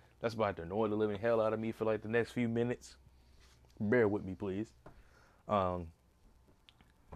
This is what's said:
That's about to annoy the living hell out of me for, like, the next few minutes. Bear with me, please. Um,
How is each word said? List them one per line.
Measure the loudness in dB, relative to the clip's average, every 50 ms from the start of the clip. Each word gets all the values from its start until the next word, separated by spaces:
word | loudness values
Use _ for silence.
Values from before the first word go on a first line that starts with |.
| -20 -20 -10 -6
That's | -6 -4 0
about | 0 0 0 -2
to | -4
annoy | -6 -4 -2 0 0 0
the | 2
living | 2 0 0 0 0
hell | 0 2 2 4
out | 2 2
of | 0 0
me | -2 -4
for, | -4 -2 0
like, | 0 0 -2
the | -2 0
next | 0 0 0 0
few | 0 -2 0 0
minutes. | 2 0 0 0 -2 -4 -8 -18 -20 -20 -20 -20 -20 -20 -20 -20 -20 -20 -20 -20 -20 -20 -20 -16 -10 -4
Bear | 0 2 4 6 6 4
with | 2 0 -4
me, | -6 -8
please. | -6 -6 -4 -4 -4 -6 -8 -10 -20 -20 -20 -20 -20 -20 -20 -20 -20 -20 -20 _ _ -2 2
Um, | 2 4 4 2 0 -4 -6 -10 -14 _ _ _ _ _ -20 -20 -20 -20 _ _ -20 _ _ -20 -20 -20 -20 -20 _ _ -20 -20 -20